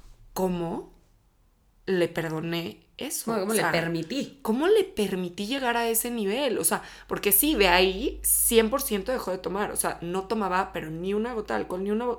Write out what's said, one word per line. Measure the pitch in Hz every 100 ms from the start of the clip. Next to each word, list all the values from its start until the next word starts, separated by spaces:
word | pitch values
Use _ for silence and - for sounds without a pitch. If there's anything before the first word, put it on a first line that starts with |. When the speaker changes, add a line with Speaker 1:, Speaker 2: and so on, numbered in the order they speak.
| - - -
Speaker 1:
"¿Cómo | - 185 180 170 233 - - _ _ _ _ _ _ _ _ -
le | 185 170
perdoné | 170 160 160 170 170 165 - _ -
eso?". | 269 - 226
Speaker 2:
No, | 226
¿cómo | 196
Speaker 1:
O |
Speaker 2:
le | 214
Speaker 1:
sea, | 175
Speaker 2:
permití? | 165 165 165 165 269 - -
Speaker 1:
¿cómo | - 233 349
le | 427
permití | 381 - 196 185 180 175 208
llegar | 277 254 233
a | 233
ese | 226 240
nivel? | 240 196 233 285 180
O |
sea, | - 190 - - -
porque | 180 202
sí, | 202 294
de | 262 190
ahí | 175 190 185 302 -
cien | - - - 226 220
por | 269
ciento | - 202 190
dejó | 254 -
de | 185
tomar. | 170 190 202
O | -
sea, | 175 -
no | 170 185
tomaba, | 190 220 190 180 190
pero | 170 156
ni | 160 185
una | 208 233
gota | 226 214
de | 220
alcohol, | 185 180
ni | 196
una, | 214 247